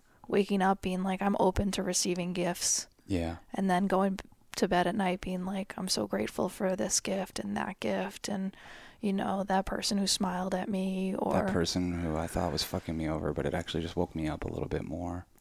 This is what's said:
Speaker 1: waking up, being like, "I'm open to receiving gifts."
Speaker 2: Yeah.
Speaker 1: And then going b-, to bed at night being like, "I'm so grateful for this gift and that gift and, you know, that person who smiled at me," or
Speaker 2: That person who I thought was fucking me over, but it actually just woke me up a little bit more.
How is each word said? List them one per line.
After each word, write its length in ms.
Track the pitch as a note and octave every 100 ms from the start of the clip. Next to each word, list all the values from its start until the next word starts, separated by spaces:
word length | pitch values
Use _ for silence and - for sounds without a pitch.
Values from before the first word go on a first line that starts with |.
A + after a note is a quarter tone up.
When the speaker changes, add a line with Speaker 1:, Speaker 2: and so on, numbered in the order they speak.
| _ _ -
Speaker 1:
waking 340 | F#3+ G3 G3+
up, 200 | F#3 G3
being 220 | F#3+ F#3
like, 180 | F#3+ F#3
"I'm 140 | G3+ -
open 320 | F#3+ F#3 G3+
to 120 | F#3+
receiving 480 | F3+ F3+ E3+ F3+ F3
gifts." 560 | F3 F3 F3 - - - _ -
Speaker 2:
Yeah. 300 | F#2 E2 E2+ -
Speaker 1:
And 160 | - F#3+
then 180 | F3+ F#3+
going 280 | F#3 G3 F#3+
b-, 80 | - - - -
to 100 | F#3+
bed 200 | F3+ F3
at 80 | G#3+
night 240 | F#3 F#3
being 260 | F#3 F#3 F#3
like, 280 | G3 G3+ -
"I'm 100 | F#3
so 180 | G#3+ G#3
grateful 400 | - G#3+ - F#3+
for 280 | - F#3+ F#3
this 240 | G3+ -
gift 380 | - F#3+ F#3 -
and 180 | G#3 G#3
that 220 | - F#3+
gift 480 | - G3 F#3+ - -
and, 260 | G3+ F#3+ - - - - -
you 100 | G#3
know, 320 | G3 G3+ G3
that 220 | G3 F#3+ -
person 320 | - - G3+
who 100 | F#3+
smiled 460 | - F#3+ F3+ F#3+ F#3
at 140 | G#3
me," 440 | F#3+ F#3+ F#3+ F#3+ F#3+
or 160 | -
Speaker 2:
That 140 | F#3+ G3
person 520 | F#3+ E2+ F#2 F2+ F2
who 140 | E2+ D#2
I 120 | E2
thought 260 | F#2 F2
was 100 | D2
fucking 320 | - F#2+ - D#2+
me 140 | D#2
over, 240 | D#2 D#2+
but 120 | D2+ C#2+
it 80 |
actually 280 | F2 D#2+ E2
just 160 | E2 F2
woke 180 | F2 D#2+
me 140 | D2+
up 160 | D2 -
a 20 |
little 220 | D#2+ -
bit 160 | - -
more. 400 | D#2+ F2 F2 - -